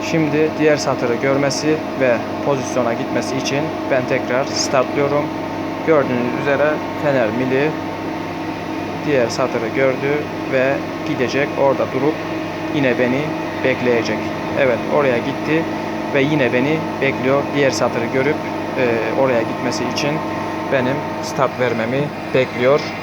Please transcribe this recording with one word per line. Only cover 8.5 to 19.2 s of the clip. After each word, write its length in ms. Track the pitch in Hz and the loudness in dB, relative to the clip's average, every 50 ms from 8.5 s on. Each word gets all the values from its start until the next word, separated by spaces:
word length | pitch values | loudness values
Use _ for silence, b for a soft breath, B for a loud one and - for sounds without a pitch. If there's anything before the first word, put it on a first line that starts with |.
| - - - - - - - - - - - | -6 -6 -6 -6 -6 -6 -6 -6 -6 -4 -2
diğer 220 | 156 147 131 120 113 | 2 2 2 2 2
satırı 400 | - - 135 120 123 120 113 107 104 | 2 0 0 0 0 -2 -2 -2 0
gördü 460 | 131 135 131 131 135 135 139 147 147 147 - - - - - | 2 2 2 2 0 0 0 0 0 -2 -4 -6 -6 -4 0
ve 220 | 135 131 127 135 139 143 - - - - - - | 0 2 2 2 2 0 -2 -6 -6 -6 -4 -4
gidecek. 400 | 151 135 127 113 117 135 143 151 - - | 0 0 0 0 2 0 0 0 0 2
Orada 220 | 135 139 131 117 113 - | 2 4 4 2 0 0
durup 220 | - 131 135 151 160 - - - - - - - - - - - - | 0 0 0 0 0 0 -4 -6 -4 -4 -6 -6 -6 -6 -4 -2 0
yine 240 | 151 135 127 123 113 | 2 2 2 4 4
beni 220 | 127 123 127 135 151 156 156 - - - - - - | 2 2 2 0 0 -2 -4 -4 -4 -6 -4 -2 0
bekleyecek. 540 | 131 127 - 123 123 120 117 107 110 107 107 107 - - - - - - - | 0 0 2 2 2 2 2 2 0 -2 -2 -2 -4 -4 -4 -4 -4 0 2
Evet, 180 | 139 131 117 110 - - 151 | 2 2 2 0 -2 0 2
oraya 220 | 151 143 135 120 117 | 2 2 4 2 2
gitti 440 | 110 135 135 - - 151 156 160 160 - - - - - - - - - - | 0 -2 -4 -4 -2 0 0 0 0 -2 -4 -6 -6 -6 -6 -4 -4 -2 0
ve 80 | 139 | 2
yine 300 | 135 147 156 151 131 117 | 2 2 2 2 2 2
beni 260 | 123 123 131 143 156 160 110 107 - - | 2 2 2 2 0 0 -2 -4 -2 0
bekliyor. 420 | 135 139 131 - 127 131 135 143 139 - - | 0 0 0 0 0 2 2 2 0 0 0
Diğer 160 | 143 143 135 | 2 2 2
satırı 340 | - - 127 120 117 123 117 | 2 2 0 0 0 -2 -2
görüp, 300 | 113 113 135 131 143 151 160 - - - - - - - - | 0 0 0 2 2 0 0 -2 -4 -4 -4 -4 -4 -2 0
e, 420 | 131 120 113 113 110 113 110 113 | 2 2 2 0 0 0 2 2